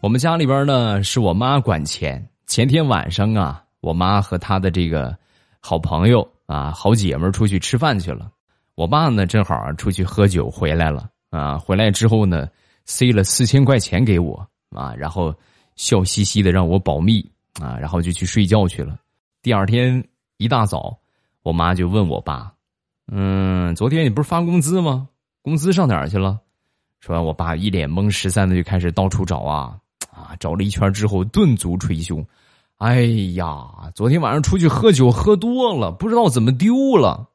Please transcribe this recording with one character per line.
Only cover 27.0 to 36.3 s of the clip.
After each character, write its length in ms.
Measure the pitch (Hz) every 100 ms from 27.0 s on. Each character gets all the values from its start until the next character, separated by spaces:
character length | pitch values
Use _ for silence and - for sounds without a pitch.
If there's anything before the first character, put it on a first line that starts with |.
说 120 | -
完， 100 | 85
我 100 | 80
爸 200 | 76 82
一 160 | 80 101
脸 220 | 92 73
懵 180 | 82 104
十 200 | 101 95
三 180 | 92 95
的 80 | 92
就 80 |
开 160 | 87 92
始 100 | 87
到 200 | 87 95
处 160 | - 92
找 140 | 80
啊。 380 | 62 76 65 - _ _ - - -
啊， 60 | 82
找 140 | -
了 100 | 85
一 60 | 101
圈 240 | 101 98
之 140 | 98 104
后 160 | 98
顿 320 | 98 196 196 110
足 200 | 90 87
捶 240 | - 82
胸。 220 | 82 78 76 _ _ _ _ _
“哎 240 | 107 123 120 113 95
呀， 580 | 90 85 73 62 - 78 -
昨 120 | 110
天 140 | 160
晚 100 | 135
上 100 | 139
出 160 | 147 190
去 100 | 165
喝 240 | 127 220
酒 180 | 147 127
喝 240 | 113 - 208
多 400 | 220 247 247 165
了， 160 | 98
不 160 | 87 220
知 80 | 233
道 140 |
怎 120 | 214